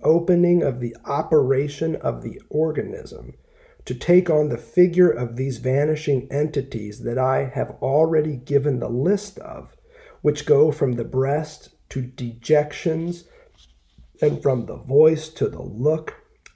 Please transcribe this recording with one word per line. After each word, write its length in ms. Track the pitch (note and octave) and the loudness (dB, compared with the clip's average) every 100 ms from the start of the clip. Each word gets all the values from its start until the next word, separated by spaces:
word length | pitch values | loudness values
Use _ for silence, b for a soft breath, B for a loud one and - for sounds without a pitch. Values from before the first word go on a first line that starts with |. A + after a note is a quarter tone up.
opening 600 | D3+ E3 E3+ F3 F3 F3 | 2 2 4 4 4 4
of 180 | D3 B2 | 2 -2
the 140 | A#2+ - - | -6 -8 -6
operation 920 | C#3+ - D#3 C3 C3 D3 - E3 D#3+ | -4 2 2 4 2 0 -4 -4 -2
of 260 | C3 A#2+ | -4 -6
the 180 | A#2 - - | -8 -12 -6
organism 840 | D3+ D#3+ C#3+ G2+ F2 - - B1 - b b b b - | -2 0 -2 -6 -8 -12 -16 -16 -20 b b b b -10
to 80 | |
take 340 | B2+ - F3+ F3+ | -4 4 4 4
on 200 | D3+ D3+ | 2 0
the 100 | B2 | -4
figure 520 | - - F3 E3 F3+ | -2 2 4 6 4
of 260 | - A#2+ A#2 | 4 -4 -4
these 220 | C3+ A#2 | -4 -4
vanishing 680 | B2+ C3+ D3+ D3+ D3 C3+ - | 0 2 2 0 0 -2 -2
entities 720 | C#3 D3+ D3 B2 A#2 G#2 G#2 | -2 -2 -2 -6 -8 -8 -8
that 120 | A#2 A#2+ | -6 -2
I 280 | C3 C3+ C#3 | 0 0 -2
have 160 | C3 B2 - | -4 -6 -4
already 560 | B2+ C#3+ D#3+ D#3+ D#3 C3 | 0 2 2 2 0 -6
given 440 | - C#3 C#3 B2 | -2 0 2 -2
the 100 | A#2 | -2
list 480 | A#2+ D3+ G3+ - - | -2 0 0 -4 -14
of, 380 | - - - _ B B B B | -14 -14 -16 _ B B B B
which 220 | D3+ C#3+ | -2 -2
go 280 | - C#3+ D#3 | 2 4 4
from 220 | - C3+ | 2 -2
the 100 | A#2+ | -2
breast 640 | G#2+ C3 C3+ D3 - - - _ _ | -4 -2 0 -2 -4 -12 -20 _ _
to 120 | C#3 | -8
dejections, 1200 | B2 - A#2+ A#2 - D3+ D3 - E3+ D#3+ E3+ E3+ b b b b _ _ _ - - _ | -8 -8 -10 -10 2 2 2 -4 -2 -2 -4 -8 b b b b _ _ _ -20 -20 _
and 220 | D3+ A#2+ | 0 2
from 240 | C#3 B2+ - | 0 0 -4
the 100 | - | -12
voice 520 | - C#3 D#3 D#3 - | 2 6 6 4 -4
to 200 | - A#2+ | -4 -4
the 140 | - | -4
look, 520 | F#2 G#2 C#3 D#3+ D#3+ - _ _ - | -10 -2 0 0 -4 -16 _ _ -20